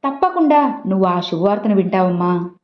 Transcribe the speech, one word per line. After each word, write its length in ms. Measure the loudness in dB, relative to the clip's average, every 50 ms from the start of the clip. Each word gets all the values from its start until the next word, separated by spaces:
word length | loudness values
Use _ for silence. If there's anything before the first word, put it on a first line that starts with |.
| -4 -6
తప్పకుండా 720 | -2 -2 -2 -2 0 0 2 4 4 4 2 2 -2 -4 -4
నువ్వు 200 | -2 0 2 2
ఆ 140 | 2 0 -2
శుభవార్తను 540 | -2 -4 -4 0 0 0 0 0 0 0 0
వింటావమ్మా. 720 | 2 0 0 0 0 0 0 0 0 0 0 0 -2 -4 -6 -12 _